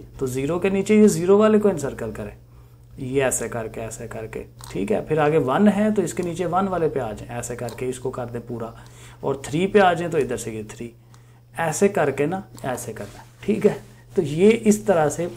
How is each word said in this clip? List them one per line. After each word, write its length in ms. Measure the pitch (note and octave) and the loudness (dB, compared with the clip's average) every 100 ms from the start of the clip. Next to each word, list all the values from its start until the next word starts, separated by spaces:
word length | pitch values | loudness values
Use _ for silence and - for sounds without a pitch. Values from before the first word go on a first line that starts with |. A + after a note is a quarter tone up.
| - - | -8 -8
तो 80 | C3+ | -6
ज़ीरो 320 | C3 C#3 F3 | -2 -2 0
के 120 | G3 | 0
नीचे 300 | G3 G3 G#3+ | 0 4 6
ये 80 | G#3+ | 8
ज़ीरो 300 | D#3+ F3 G3+ | 6 4 6
वाले 200 | A3 G#3+ | 6 6
को 100 | G#3 | 4
एनसर्कल 440 | E3 C3+ A2+ A2+ | 0 -4 -6 -8
करें, 240 | G#2+ G#2 - - - - - - - | -8 -10 -12 -20 -20 -20 -20 -20 -12
ये 220 | B2+ C3+ | -4 0
ऐसे 260 | C3 - A2+ | 2 0 -4
करके, 320 | A2+ A2 A#2 | -6 -8 -8
ऐसे 260 | A2 - A2+ | -10 -10 -12
करके, 360 | A2+ A2+ - - - - | -12 -10 -12 -12 -16 -12
ठीक 180 | F3 G3+ | -6 -2
है। 140 | G3 - | -2 0
फिर 120 | D#3 | 0
आगे 180 | D3 D#3 | 2 2
वन 280 | B2+ D3+ G#3 | 2 4 4
है 240 | F#3+ G#3+ | 4 2
तो 80 | G#3+ | 0
इसके 200 | E3 - | -2 -4
नीचे 240 | F3 E3 F3 | -6 -4 -2
वन 220 | F3 G3 | 0 0
वाले 200 | F3 D#3 | 0 -2
पे 120 | C#3 | -2
आ 120 | A2+ | -6
जाएं, 160 | G#2+ B2 | -8 -10
ऐसे 260 | A#2+ A#2 A#2 | -10 -8 -8
करके 320 | A#2+ A#2 B2+ | -8 -6 -8
इसको 220 | B2+ C3 | -6 -8
कर 160 | B2+ A#2 | -8 -8
दें 140 | A#2+ A#2 | -10 -8
पूरा, 280 | A#2 A2+ - - - - - | -10 -10 -14 -20 -20 -20 -8
और 180 | C#3 C3+ | -6 -4
थ्री 220 | - D3+ G3 | -4 -2 2
पे 140 | G#3 | 4
आ 120 | F#3 | 4
जाएं 160 | E3+ E3+ | 4 0
तो 80 | D#3+ | 0
इधर 180 | B2 A#2 | 0 -4
से 160 | A#2+ | -6
ये 120 | A2 G#2+ | -10 -12
थ्री, 220 | - A#2 - _ - - _ _ | -12 -14 -16 _ -20 -20 _ _
ऐसे 340 | - E3 D3+ G3+ | -6 -4 0 2
करके 380 | G3+ C#3+ C3+ D3+ | 2 0 0 -2
ना 160 | F#3+ - - | -4 -8 -10
ऐसे 280 | C#3 A#2+ A#2 | -8 -6 -8
करना 260 | G#2 G2+ - | -12 -14 -16
है, 60 | - - | -20 -8
ठीक 220 | - G#3 G#3 | -4 0 2
है। 100 | - - - - G3 | 0 -6 -20 -4 -2
तो 60 | |
ये 280 | D3 D#3 G#3 | -2 4 6
इस 360 | A#3 A3 G#3 - | 6 4 2 2
तरह 220 | E3+ D3+ | 2 2
से 200 | D#3 E3+ | 0 -4